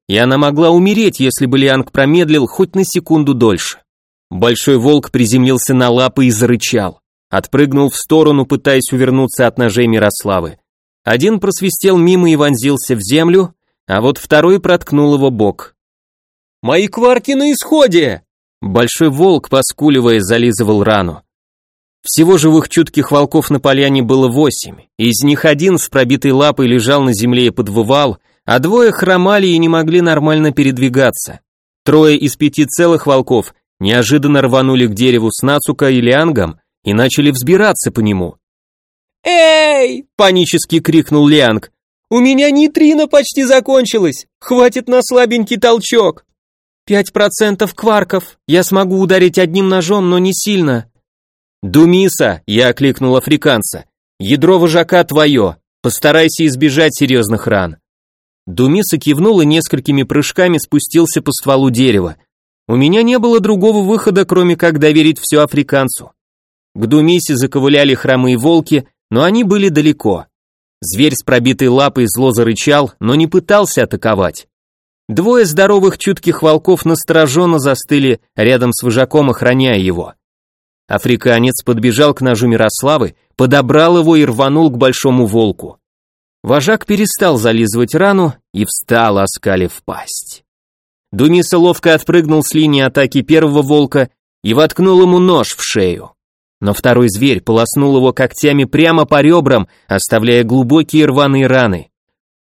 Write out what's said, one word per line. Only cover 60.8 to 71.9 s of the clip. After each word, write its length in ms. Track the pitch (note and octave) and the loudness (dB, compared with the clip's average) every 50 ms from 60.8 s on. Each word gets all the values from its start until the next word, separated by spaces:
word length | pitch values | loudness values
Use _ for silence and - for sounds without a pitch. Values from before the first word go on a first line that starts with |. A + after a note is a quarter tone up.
| - - - E3+ E3+ - - D#3+ | -2 0 0 0 0 0 -2 -6
по 100 | - D3 | -4 -6
стволу 380 | C3 - - C#3 C3+ C3+ C3+ C3 | -8 -6 -2 -2 0 0 0 0
дерева. 480 | A#2 A#2+ C3 B2+ G#2 G2 F2 E2 D#2 _ _ _ _ _ _ _ _ _ _ | 0 0 0 2 2 0 -2 -4 -8 _ _ _ _ _ _ _ _ _ _
«У 80 | - A#2 | -4 -2
меня 260 | B2+ C#3 D#3 F#3+ A3+ | 0 2 2 2 2
не 160 | A#3 A#3+ B3+ | 2 2 0
было 220 | A#3+ G#3+ A#3+ A#3 A3+ | 0 2 2 0 0
другого 420 | F3+ G#3+ G#3+ F#3 G3 A3 G#3+ G#3 | 0 0 0 2 2 2 2 0
выхода, 440 | F#3+ F#3+ A3+ A3 - G#3 F3 G3 F#3 | 0 0 -2 0 0 0 0 0 0
кроме 320 | - F3+ F3+ F3+ F3 E3+ | 0 0 0 2 0 0
как 220 | E3 F3 E3+ D#3 C#3+ | 0 0 0 0 2
доверить 400 | D3+ D#3 D3+ D#3+ D3+ D#3+ D3+ - | 2 2 2 4 2 2 0 -2
всё 220 | - - D3+ D3 | -4 -2 0 0
африканцу!» 720 | D3 - - D3 C#3 - C#3 C#3 C3+ B2+ - - - - _ _ _ _ _ _ _ _ _ _ _ _ - | 0 0 0 -4 -2 0 0 -2 -2 -2 -6 -10 -16 -20 _ _ _ _ _ _ _ _ _ _ _ _ -10
К 100 | G2 A2 | -6 -4
Думисе 500 | A2 D3+ D#3 D3+ E3 F3+ F3 - - C#3+ | 0 0 2 2 2 0 0 -2 -2 -4
заковыляли 580 | A#2+ C3+ B2+ - C#3+ C3 C#3+ D3 C#3+ C#3+ C#3 B2+ | -4 -4 -2 -2 -2 0 2 2 2 2 2 0
хромые 440 | - - C3 C3 B2+ B2+ B2+ B2+ | -2 0 -2 0 0 0 0 -2
волки – 500 | A2+ B2 D#3+ E3+ D#3+ D3+ - D3+ C#3 - _ _ _ _ - A2 | 0 0 0 0 0 0 0 -2 -4 -4 _ _ _ _ -4 -2
но 100 | B2 D#3 | 0 0
они 200 | F3+ G#3+ A#3+ A#3+ | 0 0 0 0
были 260 | F3+ G#3 G3+ G3 F#3+ | 0 0 0 0 0
далеко. 560 | C#3+ D3+ D3 D#3 C#3+ - - G#2+ F#2 D#2+ - _ _ _ _ _ _ _ _ _ _ - | 0 2 0 0 0 0 -2 -4 -4 -4 -8 _ _ _ _ _ _ _ _ _ _ -14
Зверь 320 | - E2 F#2+ A2 D3 D3+ C3 | -12 -8 -2 0 0 0 -2
с 100 | - - | -4 -4
пробитой 440 | - B2+ - A#2 C3 C3 - C3+ | -2 -2 0 0 0 -2 0 0
лапой 400 | B2 B2 C3+ C#3+ C#3 | 0 2 2 0 0